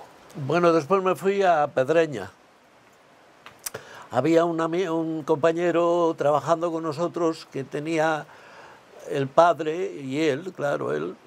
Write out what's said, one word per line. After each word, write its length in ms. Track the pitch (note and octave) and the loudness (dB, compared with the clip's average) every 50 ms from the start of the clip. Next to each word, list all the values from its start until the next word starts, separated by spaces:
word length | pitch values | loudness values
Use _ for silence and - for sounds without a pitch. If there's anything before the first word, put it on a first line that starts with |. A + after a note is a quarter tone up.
| - - - - - - - - C#3 C3 | -20 -20 -20 -20 -20 -18 -12 -8 -4 -2
Bueno, 260 | D3+ F3 F3 E3+ E3 | 0 4 4 4 4
después 300 | E3 C#3+ C3+ F#3+ G3 F#3 | 4 2 2 0 2 2
me 120 | F#3 F3 | 0 -2
fui 260 | - F3 F#3+ G3+ G3 G3 | 0 0 0 0 2 2
a 240 | F3+ E3+ D3+ D3 C#3 | 4 4 2 2 0
Pedreña. 640 | - C3 C3 B2+ D#3+ E3+ E3 D#3 C#3 G#2 F#2 G2 - _ _ _ _ _ _ _ _ _ _ _ _ _ _ _ _ _ _ _ _ _ _ - - - - - - - - - - - - - | 0 0 0 2 2 2 2 2 -2 -8 -10 -12 -14 _ _ _ _ _ _ _ _ _ _ _ _ _ _ _ _ _ _ _ _ _ _ -20 -20 -18 -16 -16 -16 -16 -18 -20 -20 -20 -16 -4
Había 320 | G#2+ B2 C3 D#3 E3 D#3+ E3+ | -2 0 2 4 4 4 4
un 160 | F3 E3+ D#3+ | 4 0 -2
ami-, 300 | E3 E3 E3 F3+ G3 E3 | -2 -2 -2 -2 -2 -2
un 340 | E3 E3 D#3+ D#3+ D#3+ D#3+ C#3+ | -2 -2 -4 -4 -6 -6 -2
compañero 920 | - D#3+ D3 C3+ E3 E3 E3+ F3 F3 D#3+ E3+ E3+ E3+ E3+ F3 E3+ E3 D#3+ - | -2 0 2 2 2 2 2 0 0 2 2 2 2 2 2 2 0 0 0
trabajando 520 | D3 C#3+ D3+ C#3+ C3 D3 E3+ D#3+ E3+ F3 | 0 2 2 2 2 0 0 0 0 -2
con 140 | E3+ D#3+ E3 | -4 -4 -6
nosotros 640 | D#3+ C#3+ D3 F3 E3 C3 E3+ F3 D#3+ D#3+ - - - | -6 -4 -4 -4 -4 -2 -2 -2 -2 -2 -4 -10 -12
que 120 | - C#3 C3+ | -10 -10 -8
tenía 600 | C3 - D3+ D3 D#3+ E3 D#3 D#3 D#3+ D#3+ D3+ D#3 - - - - - - - - - - - - - - - - - | -8 -8 -8 -6 -2 0 0 0 0 0 -2 -6 -12 -20 -20 -20 -20 -20 -20 -20 -20 -20 -20 -20 -20 -20 -18 -10 -6
el 180 | - C#3+ C#3 C3+ | -4 -4 -4 2
padre 640 | - - E3 F3 E3 C#3+ E3 D#3 D#3 F3 F#3+ G3 | 4 6 6 6 4 2 -2 -4 -4 -4 -6 -6
y 300 | F3+ D#3+ C#3 C3 C3 D3 | -8 -10 -8 -6 -2 0
él, 320 | D#3+ D#3 C3 D#3 F#3 F#3+ - | 0 0 0 0 -4 -10 -8
claro, 380 | - C#3 C#3+ D3 D3 C3 B2+ D3 | -6 -4 -4 -2 -2 -2 -4 -4
él, 220 | D3+ D#3 F3+ G3 - - | -4 -4 -6 -8 -12 -18